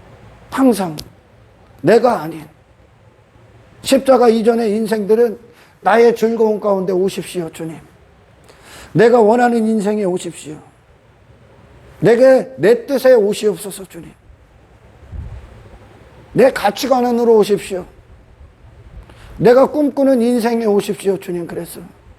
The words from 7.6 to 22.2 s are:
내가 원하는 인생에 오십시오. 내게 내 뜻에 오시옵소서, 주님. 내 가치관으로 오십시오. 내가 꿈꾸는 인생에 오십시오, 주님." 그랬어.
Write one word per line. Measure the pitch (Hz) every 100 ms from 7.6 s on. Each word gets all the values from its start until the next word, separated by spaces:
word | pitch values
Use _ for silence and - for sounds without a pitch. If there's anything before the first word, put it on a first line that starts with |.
| 165 147 143 _ _ _ _ _ _ - - - -
내가 | 151 226 240
원하는 | 208 240 240 233 220
인생에 | 220 196 214
오십시오. | 196 180 175 156 139 151 - _ _ _ _ _ _ _ _ _ - - - -
내게 | 160 233 262 262 - -
내 | 165 240 -
뜻에 | 269 262
오시옵소서, | 254 202 208 214 170 202 185 190
주님. | 170 151 - _ - _ _ _ _ - - - - - - - - - - - - - - -
내 | 156 254
가치관으로 | - 202 202 262 254 247 233 233 220
오십시오. | 202 202 - 185 175 - - - _ - - _ - - - - - - - -
내가 | 190 247 269
꿈꾸는 | 302 294 240 269 262
인생에 | 233 247 226 233 226
오십시오, | 202 196 196 185 190
주님." | - 175 165
그랬어. | 156 170 - 175 - - -